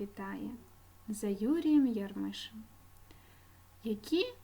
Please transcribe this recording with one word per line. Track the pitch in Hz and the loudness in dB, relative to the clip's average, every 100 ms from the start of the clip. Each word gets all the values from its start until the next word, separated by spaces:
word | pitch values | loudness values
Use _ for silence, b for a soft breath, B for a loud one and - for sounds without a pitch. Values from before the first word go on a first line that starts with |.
вітає. | 202 - 196 196 214 240 - - - - - | -10 -8 -10 -8 -8 -10 -16 -20 -20 -14 -8
За | 208 202 | -4 -2
Юрієм | 196 220 330 311 294 262 | 0 2 2 6 6 6
Ярмишем. | 202 196 196 196 202 - 220 220 - - - b b b b b b b - | 2 -4 -6 -6 -6 -12 -14 -18 -20 -20 -20 b b b b b b b -10
Які | 226 208 - 339 494 - | -4 -4 0 0 0 -4